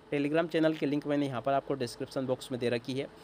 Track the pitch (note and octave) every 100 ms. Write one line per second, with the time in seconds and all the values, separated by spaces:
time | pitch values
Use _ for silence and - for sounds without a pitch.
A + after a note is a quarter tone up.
0 | - C#3+ C#3+ D#3 E3+ E3 D#3+ D#3 C#3+ D3
1 | D3 C#3+ C#3 A#2+ B2+ C#3 - C3 A#2+ -
2 | C3+ C#3 B2+ B2+ - B2+ A#2+ A#2+ A#2+ C3
3 | - -